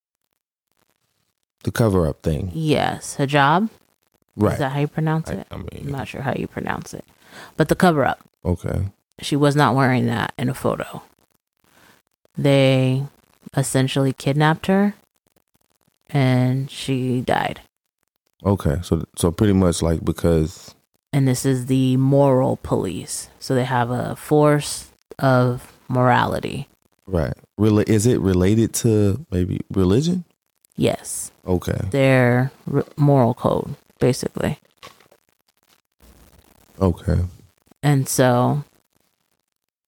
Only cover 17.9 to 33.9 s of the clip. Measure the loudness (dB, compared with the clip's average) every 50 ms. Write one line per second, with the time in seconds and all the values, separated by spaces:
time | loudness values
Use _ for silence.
17.9 | _ _ _ _ _ _ _ _ _ _ 0 0 0 2 0 0 -2 -2 -2 -2
18.9 | -2 -2 -2 -6 _ -2 -2 0 0 2 2 2 4 4 4 2 2 0 0 -2
19.9 | -2 -2 -2 -4 -4 0 0 2 2 2 0 -2 -6 -12 -20 -20 -20 _ _ _
20.9 | _ _ _ _ -2 0 0 0 0 0 0 -2 -2 -2 -2 -2 0 0 2 2
21.9 | 2 2 2 4 4 4 4 4 4 2 2 0 -2 -4 -4 -4 -2 -2 -2 -4
22.9 | -6 -8 -10 -10 -12 -12 -12 -16 _ -12 -6 -2 -2 -2 -2 -2 -2 -2 -2 -2
23.9 | -4 -6 -6 -8 -10 -8 -4 0 2 4 4 4 2 2 -2 -6 -10 -12 -14 -18
24.9 | _ _ _ -20 -6 -2 0 2 4 4 2 0 -2 -4 -10 -18 -20 _ _ -4
25.9 | 0 2 2 4 4 2 2 0 -2 -4 -6 -8 -8 -10 -12 -14 _ _ _ _
26.9 | _ _ _ -4 -2 -2 -2 -2 -6 -10 -14 _ _ 0 2 4 4 4 4 4
27.9 | 2 2 4 2 2 2 2 2 2 4 4 4 4 2 2 0 0 -2 0 2
28.9 | 2 4 2 2 0 -2 -6 -4 -4 -2 -2 -2 -4 -6 -8 -4 -2 0 2 2
29.9 | 2 2 0 0 -2 -4 -6 _ _ _ _ _ _ _ _ _ _ -2 -2 -2
30.9 | -2 -4 -8 -12 -12 -12 -12 -14 _ _ -4 -2 -2 -2 -2 -4 -6 -6 -4 -4
31.9 | -2 0 2 4 4 4 4 2 2 0 0 -2 -6 _ -8 -6 -4 -4 -4 -4
32.9 | -2 0 2 4 4 4 4 2 0 0 -2 -2 0 -2 -4 -8 -12 -16 _ _